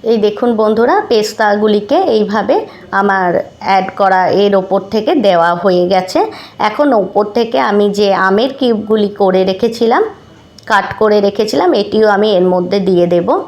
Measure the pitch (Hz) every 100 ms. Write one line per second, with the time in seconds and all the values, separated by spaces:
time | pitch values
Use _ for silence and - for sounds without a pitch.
0 | 226 226 208 214 240 220 214 220 240 381
1 | 415 226 214 - 214 208 214 208 208 302
2 | 370 220 202 214 202 359 - - - 196
3 | 202 190 180 - - - 196 190 185 -
4 | 196 185 180 190 202 202 190 196 190 226
5 | 226 320 208 175 165 175 196 180 175 185
6 | 185 302 440 - - - 208 214 294 226
7 | 185 202 208 233 226 262 247 202 202 196
8 | 208 185 190 196 262 - 247 220 208 220
9 | 202 208 196 185 185 190 233 226 226 277
10 | 440 - - - - - - 202 196 -
11 | 214 208 202 202 214 269 359 254 208 220
12 | 214 196 214 190 185 180 175 202 190 180
13 | 175 175 180 359